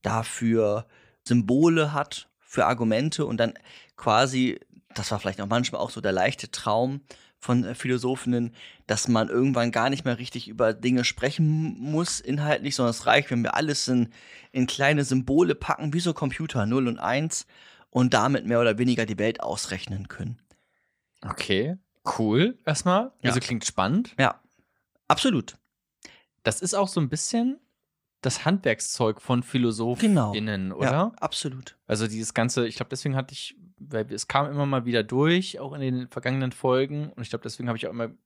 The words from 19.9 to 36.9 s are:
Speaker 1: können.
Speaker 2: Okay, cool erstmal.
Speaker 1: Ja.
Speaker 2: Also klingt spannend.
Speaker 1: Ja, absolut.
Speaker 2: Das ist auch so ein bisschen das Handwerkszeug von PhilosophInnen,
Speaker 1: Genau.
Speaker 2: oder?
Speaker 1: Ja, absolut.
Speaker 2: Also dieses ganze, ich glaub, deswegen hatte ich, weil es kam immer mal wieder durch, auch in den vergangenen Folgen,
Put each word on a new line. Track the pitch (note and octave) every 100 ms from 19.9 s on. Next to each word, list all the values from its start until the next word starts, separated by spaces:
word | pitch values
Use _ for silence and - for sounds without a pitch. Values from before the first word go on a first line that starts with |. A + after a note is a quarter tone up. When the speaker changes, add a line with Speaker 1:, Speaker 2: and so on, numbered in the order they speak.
| G2 F#2
Speaker 1:
können. | - A#2+ A#2+ _ _ _ _ _ _ _ _
Speaker 2:
Okay, | - - - F#2+ C3+ F#3 _ _ - -
cool | A2 A#2 G3+ B3+ -
erstmal. | D3+ F#3 F#3 B3+ _
Speaker 1:
Ja. | -
Speaker 2:
Also | B2
klingt | - A#2 -
spannend. | - G2 F3 B3 -
Speaker 1:
Ja, | C3+ - _ _ _ _ _ _ _
absolut. | - C4 E3+ - - _ _ _ _ - - _ _
Speaker 2:
Das | - -
ist | F#3 G3+
auch | G3
so | F#3
ein | C#3
bisschen | D3+ - A#3 B3 D4 _ _ _ _ _ _
das | C3 -
Handwerkszeug | D#3 F#3+ C3+ A2+ - - A2+ G#2+
von | - B2
PhilosophInnen, | B2 C3 A#2+ A2 A#2 B2 A3+ F#3 A2
Speaker 1:
Genau. | G#2 A2 G2+ F#2+ F#2
Speaker 2:
oder? | C3+
Speaker 1:
Ja, | C#3 G#3 -
absolut. | D#3+ - D3+ C3 B2+ _ -
Speaker 2:
Also | A2 A2
dieses | A2 A2+
ganze, | - A2+ - A#2
ich | -
glaub, | B2
deswegen | C3 D3 C3+
hatte | C3
ich, | C3+ - - - _
weil | D3 A2+ G#2+
es | G#2 -
kam | C#3 C#3+
immer | C#3+ C#3+
mal | C3 A#2+
wieder | A#2
durch, | G#2+ B2+ D3+ F3 F#3 -
auch | C#3
in | C#3+
den | C3+ B2+ B2
vergangenen | - B2+ C3+ B2+
Folgen, | - C3 B2+ C#3